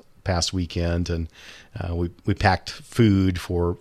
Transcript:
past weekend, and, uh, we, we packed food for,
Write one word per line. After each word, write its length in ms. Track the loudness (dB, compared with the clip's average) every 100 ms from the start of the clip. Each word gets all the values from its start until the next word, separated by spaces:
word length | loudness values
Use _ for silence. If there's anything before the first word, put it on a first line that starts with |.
| -20 _
past 300 | -4 -2 0
weekend, 560 | -2 -4 -2 0 0 -2
and, 180 | -4 -6 -10 -20 -20 -16 -10
uh, 160 | -6
we, 160 | -4 -4 -4 -4
we 80 |
packed 360 | 0 2 0 -2
food 680 | -16 -6 4 6 6 2 0
for, 360 | -2 -2 0 -2